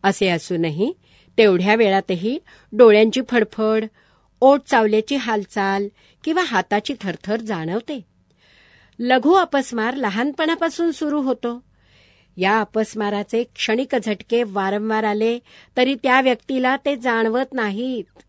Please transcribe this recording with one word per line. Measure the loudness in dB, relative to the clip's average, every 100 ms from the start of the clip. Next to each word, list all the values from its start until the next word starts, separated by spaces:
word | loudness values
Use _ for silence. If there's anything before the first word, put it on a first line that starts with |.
असे | -2 0 0
असूनही | 0 -2 -2 -2 -2 -4 -4 _ _ _ 2
तेवढ्या | 4 4 2 2
वेळातही | 4 2 0 -4 -4 -6 _ -20 _
डोळ्यांची | 6 8 8 4 2 -2
फडफड, | 0 -2 -2 -2 -2 -4 _ _ _ _ _
ओठ | 4 4 2
चावल्याची | 2 4 2 0 -4
हालचाल | -2 -4 -4 -4 -2 -2 -4 _ _ _
किंवा | -4 -2
हाताची | 0 -2 0 -2 -2 -8
थरथर | -8 -8 -6 -6
जाणवते. | -4 -6 -4 -6 -6 -12 -12 _ _ _ _ _ _ _ _ _
लघु | 0 2 4
अपस्मार | 4 2 -2 -2 -4 -4 -2
लहानपणापासून | -4 -2 -4 -2 -2 0 -2 -2 -4
सुरू | -2 -2 -2
होतो. | -2 -2 -4 -8 _ _ _ _ _ _ _ -2
या | 0 2
अपस्माराचे | 0 -4 -4 -4 -4 -4 -4 -4
क्षणिक | -6 -8 -2 -2 0 -2 -2
झटके | -6 -2 -2
वारंवार | -2 -2 -2 -2 -2 -2
आले | -2 0 -2 -2 _ -20 -10 -2
तरी | 0 0
त्या | 2 2
व्यक्तीला | 4 -2 _ -2 0 -2
ते | -2 -4
जाणवत | -2 0 0 -2 -4
नाहीत. | -4 -4 -4 -6 -6 -10 _